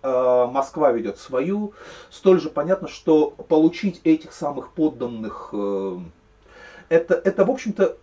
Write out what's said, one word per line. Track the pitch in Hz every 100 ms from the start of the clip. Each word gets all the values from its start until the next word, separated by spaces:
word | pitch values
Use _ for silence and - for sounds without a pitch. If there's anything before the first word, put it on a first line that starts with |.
а, | 135 127 127 123 123
Москва | 135 139 160 143
ведёт | 117 - -
свою. | - 127 151 202 208 - - - -
Столь | - 190 180
же | 151
понятно, | - 156 190 160
что | - - 156 151
получить | - - 156 160 - 202 175
этих | 165 156 -
самых | - 151 139 -
подданных, | - 156 123 120 113 107 - -
э, | 104 101 98 95 90 85 _ _ _ _ - - - _
это, | 165 - 170
это, | - 196 196
в |
общем-то | 269 226 - 190 -